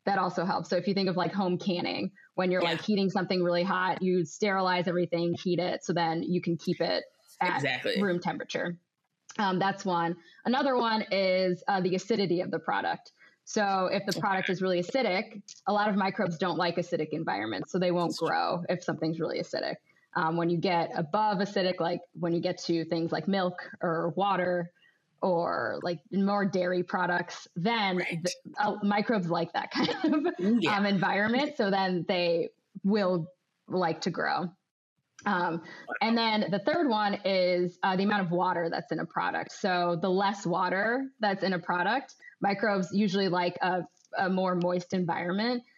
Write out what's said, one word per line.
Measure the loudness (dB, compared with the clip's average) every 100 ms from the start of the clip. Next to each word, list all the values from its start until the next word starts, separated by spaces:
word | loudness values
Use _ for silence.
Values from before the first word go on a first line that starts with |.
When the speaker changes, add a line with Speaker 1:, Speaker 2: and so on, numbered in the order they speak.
| -2
Speaker 1:
that | 0
also | 0 0 0
helps. | -2 0
So | -2
if | 0
you |
think | 0 2
of, | 0
like, | 0
home | 0 0 0
canning, | 0 -2 -2 -4 -6 -8 -8 -2
when | 2
you're, | 2
Speaker 2:
Yeah. | 2
Speaker 1:
like, | 0
heating | 0 2 2
something | 0 0 2
really | 2 2
hot, | 2 0 0 0
you | 2 2
sterilize | 0 0 0 2 2 2 2
everything, | 0 0 0 0
heat | 0 0 0
it, | 0 -2
so | -2
then | 0 0 0
you | 0 0
can | 0 -2
keep | -2 -2
it | 0 0 -4 _ _ -4
at | -2 0
Speaker 2:
Exactly. | 0 -2 -2 0
Speaker 1:
room | 2 0
temperature. | -2 -4 -6 -4 -4 -6 _ _ _ _ -12 -2
Um, | 0 2
that's | 0 0
one. | -2 0 0 -2 -10 -8 -2
Another | 0 2 2
one | 2 0 0
is, | 0 2 2 2 0 0
uh, | 0
the | 2 0
acidity | 0 0 2 0
of | 0
the | -4
product. | -2 -2 -2 -4 -8 -20 -20 _ -6
So | -2 0 0 0
if | 0 -2
the |
Speaker 2:
Okay. | -2
Speaker 1:
product | 0 0 -2
is | -2
really | 0 0
acidic, | 0 0 0 0 -4 -10 -18 -8 -2
a |
lot | 2 2
of | 2
microbes | 0 0 -2 0
don't | -2 0
like | 0 0
acidic | -2 -4 -2
environments, | -4 -4 -4 -4 -6 -4
so | 0
they | 2
won't | 2 0
Speaker 2:
That's | -2
true. | -2
Speaker 1:
grow | 0 0 -2 -2
if | -4
something's | -2 -2 -2 -2
really | -4 -4
acidic. | -6 -4 -4 -6 _ _ _ -2
Um, | 0 0
when | 0
you | 0
get | 2 0 0 -2
above | -2 0 0 0
acidic, | 0 0 0 0
like, | -2 -2 -8
when | -6 -2
you | 0
get | -2 -4 -2
to | -2 0
things | -2 -2
like | -2 0
milk | 0 0 -2 -10 -6
or | -2 0 0
water, | 0 0 2 2 0 -4 -10 _ _ _ _
or, | 0 2 0 0 -2 -2
like, | -4 -6 -4
more | 0 2 2 2
dairy | 2 0 0
products, | 0 0 0 0 -2 -10 -10 -2
then | 0 2 2 0
Speaker 2:
Right. | -2 -2
Speaker 1:
the, | -4 -6 -8 -2
uh, | 0 0
microbes | 2 2 2 0 2
like | 0 0
that | -4 -4
<laughs> |
kind | -2 -2
of, | 0 0 2 0 0 2
Speaker 2:
Ooh, | 4
yeah. | 4 2
Speaker 1:
um, | 2
environment. | 2 2 2 2 2 0 0
So | 0
then | 2 2 0 0
they | 0 2 2 -2 -8 _ -4
will | 0 2 2 0 -2 -10 _ _ -4
like | 0 0 0
to | -4
grow. | -2 -2 -2 -4 -8 _ _ _ _ _ -8 -2
Um, | 0 0 -2 -8 -16 -12
Speaker 2:
Wow. | -2
Speaker 1:
and | 0 2
then | 2 2 0
the | 0
third | 0 2 2
one | 2 0 0 0
is, | 2 4 2 0 0
uh, | 0 2
the |
amount | 2 2 0
of |
water | 0 0 0 -2
that's | -4 -4
in | -6
a | -4
product. | -2 -2 -2 -6
So | -4 -2 2 2 0
the | 2
less | 2 2 0 -2
water | 0 0 2 0 0 -4 -2
that's | -2 0
in | 0
a | 0
product, | 0 0 2 0 -2 -14 -20 -4
microbes | -2 0 2 2 0
usually | 2 2 2 2
like | 2 0 0
a, | 0 0 -4 _ _ -2
a | 0
more | 2 2 2
moist | 2 0 -2
environment. | -2 0 -2 -2 -2 0 -2 -6